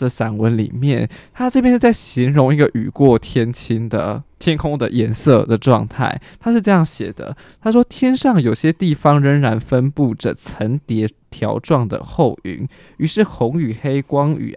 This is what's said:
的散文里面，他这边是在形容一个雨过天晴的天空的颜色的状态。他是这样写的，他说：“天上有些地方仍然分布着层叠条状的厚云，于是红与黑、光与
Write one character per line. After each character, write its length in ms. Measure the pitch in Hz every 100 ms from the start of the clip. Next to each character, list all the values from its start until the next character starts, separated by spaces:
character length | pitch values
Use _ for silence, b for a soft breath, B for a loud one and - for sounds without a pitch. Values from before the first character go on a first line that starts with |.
的 80 | 127
散 280 | - 110 107
文 200 | 113 113
里 160 | 104
面， 340 | - 143 120 117 B B
他 180 | - 254
这 100 | 262
边 140 | 247
是 40 | 247
在 140 | 240
形 400 | 220 - - 123
容 220 | 147 131
一 20 | 147
个 140 | 147
雨 160 | 117 107
过 300 | - 139 113
天 340 | - 127 113
晴 360 | 120 - 113 113
的 340 | 107 104 110 - _
天 180 | - 151
空 220 | 151 147
的 100 | 117
颜 220 | 120 110
色 320 | 110 151 117
的 140 | - 110
状 280 | 135 113 110
态。 340 | - 123 - B B
他 140 | 233
是 100 | 233
这 80 | 202
样 140 | 190
写 280 | 160 - 95
的， 240 | - - - b b
他 120 | 220
说 100 | 233 247
：“天 260 | - 254 262
上 240 | 269 202
有 140 | 120
些 180 | 110 156
地 220 | 160 156
方 260 | 147 151 147
仍 200 | 139 143
然 180 | 131 110
分 320 | - 127 135
布 240 | 143 135
着 180 | 107 113
层 460 | - - - 107 139 -
叠 220 | 110 107 _ _
条 280 | - 107 107
状 300 | - 147 110
的 160 | -
厚 340 | - - 135 -
云， 200 | 92 80 139 b b b
于 80 | 156
是 160 | 208
红 360 | 208 - 120 160
与 160 | 135 110
黑、 180 | 143 139
光 380 | 139 143 147 156
与 140 | 113